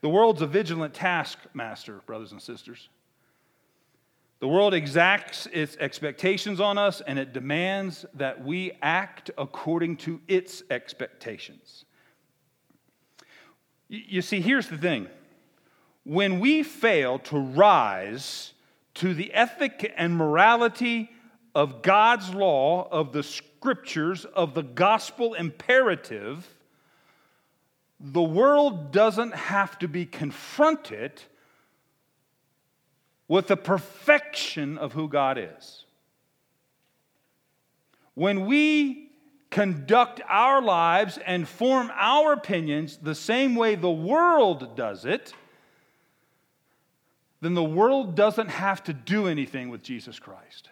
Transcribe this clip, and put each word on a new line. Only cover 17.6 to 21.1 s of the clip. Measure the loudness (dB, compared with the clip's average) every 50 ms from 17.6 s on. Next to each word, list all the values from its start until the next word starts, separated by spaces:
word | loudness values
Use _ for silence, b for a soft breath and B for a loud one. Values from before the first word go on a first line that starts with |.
| 8 8 8 6 4 2 0 -4 -6 -8 -8 -10 -10 -12 -12 -12 -14 -16 _ _ _ _ _ _ _ _ _
to | -4 -2 -2
the | -2 -2 -6 -4 2
ethic | 2 2 2 2 -4 -4 -4 -4 -6 -10 -8 -4
and | -2 -2 0 0
morality | 0 2 2 6 8 8 8 8 6 4 0 0 0 -2 -2 -2 -2 -4 -8